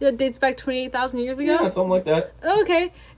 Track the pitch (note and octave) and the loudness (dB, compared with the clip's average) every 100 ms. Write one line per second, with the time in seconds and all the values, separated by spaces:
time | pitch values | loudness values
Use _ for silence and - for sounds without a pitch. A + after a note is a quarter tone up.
0 | C#4 A#3+ C4+ A#3+ C4+ C4 - B3+ B3+ B3+ | 0 2 -2 0 -2 -2 -4 -4 -4 -4
1 | C4 B3+ B3 C4 D4 D#4+ F#3 F#3 F#3 F#3 | -4 -4 -4 -2 0 2 2 0 0 0
2 | D#3 D#3+ - - D#4+ G4+ F4 E4+ F4+ - | 2 0 -2 -4 0 2 2 2 0 -6
3 | - | -20